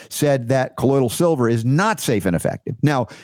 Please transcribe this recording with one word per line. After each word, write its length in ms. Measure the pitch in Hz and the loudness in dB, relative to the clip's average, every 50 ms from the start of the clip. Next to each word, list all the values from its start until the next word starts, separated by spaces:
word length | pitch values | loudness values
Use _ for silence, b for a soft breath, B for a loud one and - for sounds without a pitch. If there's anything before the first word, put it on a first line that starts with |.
| B B | B B
said 400 | - - 151 147 139 131 120 117 | -6 -2 0 0 0 0 0 0
that 280 | 135 131 127 - - | 0 0 -2 -2 -4
colloidal 340 | - 123 127 139 139 131 117 | -2 0 2 2 2 2 0
silver 380 | - - 170 170 165 131 120 113 | 0 0 0 2 2 2 2 2
is 140 | 117 113 | 0 0
not 380 | 113 123 135 160 196 220 214 143 | 0 0 0 2 2 0 -2 -2
safe 240 | - - 123 101 87 | -2 -2 -2 0 0
and 120 | 95 87 | 0 -2
effective. 400 | 80 - - - - - - 113 - | -2 -2 -4 -6 -6 -8 -10 -4 -2
Now, 240 | - 147 147 131 117 B B B | 0 0 2 0 -2 B B B